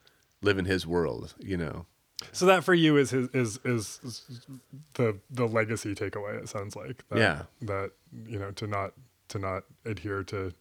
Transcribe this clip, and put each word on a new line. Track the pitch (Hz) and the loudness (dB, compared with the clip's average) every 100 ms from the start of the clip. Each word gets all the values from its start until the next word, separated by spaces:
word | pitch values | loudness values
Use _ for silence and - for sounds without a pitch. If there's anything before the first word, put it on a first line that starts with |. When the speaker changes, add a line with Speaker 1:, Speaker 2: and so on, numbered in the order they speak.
| _ _ _ _ | _ _ _ _
Speaker 1:
live | 98 95 | 2 4
in | |
his | 92 95 80 | 2 0 2
world, | 87 78 57 78 - | 0 0 -2 -10 -12
you | 107 90 | -6 -4
know. | 78 80 87 _ _ - - | -4 -6 -12 _ _ -16 -12
Speaker 2:
So | - 180 | 2 6
that | 185 | 6
for | 175 | 6
you | 175 156 147 | 6 8 6
is | 127 | 4
his, | 131 123 | 2 0
is, | 135 117 101 | 0 0 -2
is, | 127 120 101 - | -2 -2 -2 -10
is | 131 - - 120 - 131 _ 139 - | -12 -14 -14 -18 -16 -18 _ -20 -8
the, | - 117 98 - | 0 0 0 -6
the | 123 120 | -2 0
legacy | 113 110 110 104 | 2 2 0 -4
takeaway, | 98 98 107 101 110 | -4 -4 -4 -6 -8
it | 110 | -8
sounds | 107 101 104 | -8 -8 -10
like. | 131 127 - | -10 -12 -4
That, | 110 | 4
Speaker 1:
Yeah. | 107 76 87 - | 4 2 -4 -8
Speaker 2:
that, | 110 98 98 - _ 120 113 | -4 -4 -4 -10 _ -16 -10
you | 107 | -8
know, | 98 | -8
to | 101 107 | -6 -4
not, | 101 95 - - _ - | -4 -4 -8 -20 _ -10
to | 104 | -6
not | 95 95 - _ | -4 -4 -8 _
adhere | 117 104 104 98 | -8 -6 -4 -4
to | 92 101 92 - | -4 -4 -6 -8